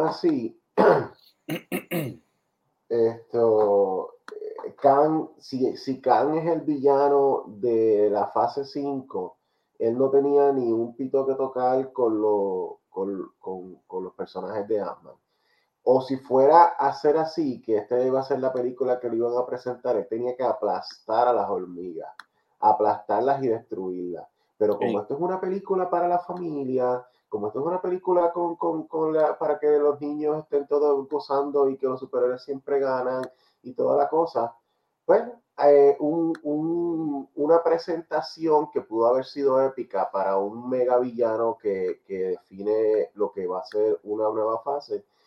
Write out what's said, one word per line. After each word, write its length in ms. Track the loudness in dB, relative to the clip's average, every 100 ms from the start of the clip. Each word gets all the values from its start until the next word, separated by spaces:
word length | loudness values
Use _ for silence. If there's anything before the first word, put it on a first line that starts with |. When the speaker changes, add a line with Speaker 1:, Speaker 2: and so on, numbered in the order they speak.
| 0
Speaker 1:
así, 540 | 0 0 0 -4 -10 _ 2
<clears throat> 1400 | 4 4 0 -12 _ _ -12 -12 -8 -10 -6 -6 -6 -8 _ _ _ _ _ _ _
esto, 1300 | 2 2 0 -4 2 4 6 6 4 4 0 -6 -12 -18 -14 -12 -12
eh, 100 | -12 0
Kang, 480 | 4 6 4 2 -4 -12
si, 380 | -10 -2 -2 -2
si 240 | -6 -4
Kang 360 | 2 2 2 -2
es 100 | -2
el 140 | -2
villano 840 | -2 0 2 4 4 4 2 0 -4
de 600 | -6 -2 2 2 2 2
la 180 | 0 -2
fase 360 | -2 -2 -2
cinco, 760 | -8 -6 -6 -6 -8 -10 -10 -12 _ _ _ -4
él 200 | -2 2
no 120 | 2
tenía 420 | 4 4 4 4
ni 180 | 2 0
un 240 | 0 -2
pito 320 | -6 -2 -2 0
que 80 |
tocar 580 | -2 -4 -2 0 0 -2
con 280 | -2 0 2
lo, 600 | 2 2 0 -4 -6 -12 _
con, 420 | -8 -6 -6 -10 _
con, 380 | -12 -12 -14 -20 _
con 180 | -10
los 100 | -10
personajes 520 | -10 -12 -10 -8 -8 -4
de 120 | -4
Ant-Man. 340 | -4 -8 -18 -20 _ _ _ _ _ _
O 160 | 2 2
si 160 | 2 -6
fuera 480 | 0 4 8 8
a 280 | 8 4 -2
ser 240 | 0 2 2
así, 440 | 0 -2 -4 -4
que 160 | -2 -2
esta 220 | 0 0
iba 200 | 0 0
a 40 |
ser 140 | -2 -2
la 140 | -2
película 480 | -2 -4 -2 -2 -2
que 80 | -2
le 80 | -2
iban 200 | 0 -2
a 80 | -2
presentar, 500 | -6 -8 -6 -2 -2
él 100 | -2
tenía 280 | -4 -4 -2
que 80 |
aplastar 840 | -4 -2 -2 -4 -8 -14 -4 0 2
a 60 |
las 180 | 2 -2
hormigas, 580 | -4 -6 -10 -12 -12 -14 -18 -20 _ _ _
aplastarlas 840 | 2 2 2 0 -2 -2 0 0
y 60 | 0
destruirlas. 800 | -2 -6 -10 -8 -6 -8 -10 -14 _ _ _
Pero 200 | 0 2
como 120 | 0
Speaker 2:
Sí. 60 | -2
Speaker 1:
esto 160 | -4
es 60 | -4
una 200 | -4 -4
película 500 | -4 -6 -2 -2 0
para 160 | 0 2
la 140 | 0
familia, 840 | -2 -8 -8 -6 -4 0 0 -2 -6 _ _
como 200 | -8 -6
esto 100 | -4
es 60 | -4
una 160 | -4
película 480 | -4 -4 0 2 2
con, 240 | 0 -4
con, 320 | -2 -4 -4 -6
con 260 | -4 -2
la, 240 | 2 0 0
para 220 | -2 0
que 80 | 2 4
los 220 | 2 0
niños 380 | -4 -4 -2 -4
estén 300 | -2 -4 0
todos 400 | 0 2 2 0
gozando 600 | -6 -2 -2 0 2 2
y 80 | 0
que 120 | -4
los 100 | -4
superhéroes 460 | -6 -2 0 -2
siempre 340 | -8 -10 -4 -2
ganan 440 | 0 -2 -2 -4 -6 -12 _ _
y 80 | -12
toda 240 | -4 0 2
la 120 | 2
cosa, 460 | 0 -2 -2 -4 -8 _ _ _ _
pues, 200 | 2 2 2 -10 _ 2 6
eh, 300 | 8 8 4
un, 340 | 0 0 -2 -2
un, 840 | -4 -4 -2 -2 -2 -2 -4 -6 -8
una 260 | -2 4 4
presentación 1080 | 4 0 -2 -6 -4 -6 -6 -4 2 2 2
que 120 | -4
pudo 260 | -4 0 2
haber 160 | 2
sido 360 | -2 -2 0 2
épica 500 | 2 -2 -6 -4 -2
para 240 | -2 0 0
un 320 | -2 -6 -4
mega 300 | -2 2 2
villano 600 | 0 -2 -2 0 -2 -2
que, 420 | -4 -2 -4 -6 -8
que 80 | -6 -4
define 840 | -6 _ -8 -2 0 2 2 0
lo 180 | -2 -4
que 160 | -4 -6
va 100 | -6
a 40 |
ser 340 | -4 -2 0 0
una 240 | -4 -4 -2
nueva 300 | -2 -2 -4
fase, 420 | -4 -6 -6 -10 -10 _